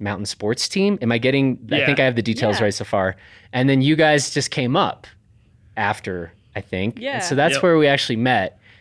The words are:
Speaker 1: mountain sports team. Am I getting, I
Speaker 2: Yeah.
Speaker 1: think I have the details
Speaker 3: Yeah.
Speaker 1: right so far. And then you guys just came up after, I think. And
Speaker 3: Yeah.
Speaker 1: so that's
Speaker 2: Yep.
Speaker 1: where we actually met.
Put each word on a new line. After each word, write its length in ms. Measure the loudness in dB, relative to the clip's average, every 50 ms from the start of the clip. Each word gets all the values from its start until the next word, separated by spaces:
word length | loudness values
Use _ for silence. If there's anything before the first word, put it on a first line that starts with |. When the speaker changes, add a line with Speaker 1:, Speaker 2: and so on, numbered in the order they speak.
Speaker 1:
mountain 260 | -8 -6 -6 -6 -8
sports 420 | -10 -10 -4 -2 -2 -2 -2 -4 -4
team. 300 | -2 0 0 0 0 0
Am 100 | 0 0
I 60 | 0 2
getting, 400 | 0 2 2 2 2 0 0 -4 -6 -4
I 80 | -2 0
Speaker 2:
Yeah. 80 | 0
Speaker 1:
think 140 | 2 2 2
I 40 | 2
have 120 | 2 2
the 60 | 0
details 360 | 0 -2 -2 0 0 0 0 0
Speaker 3:
Yeah. 60 | 0
Speaker 1:
right 100 | -2 -2
so 100 | -4 -6
far. 320 | -2 -2 0 0 0 -2 -6 -16 -20 -20 -20 -20 _
And 160 | -2 0 2 2
then 120 | 4 4
you 140 | 4 2 4
guys 380 | 4 4 4 4 2 0 -2 -4
just 160 | -4 -4 -4
came 240 | -4 -4 -2 0 0
up 300 | 0 0 0 -4 -8 -16 -20 -20 _ _ _ _ _ _ _ _ _ _ _ _
after, 560 | -4 -2 -2 -2 -4 -6 -8 -8 -8 -8 -12 -14 _ _ _ _
I 60 | -12
think. 360 | -8 -6 -4 -2 -2 -4 -4
And 80 | -6 -8
Speaker 3:
Yeah. 140 | -8 -6 -6
Speaker 1:
so 140 | -4 -2 0
that's 200 | 0 2 2 2
Speaker 2:
Yep. 80 | 2
Speaker 1:
where 160 | 2 4 4 4
we 80 | 6
actually 300 | 4 4 2 0 -2 -2
met. 420 | 0 0 2 2 0 0 -2 -6 _ _ -20 -20 -20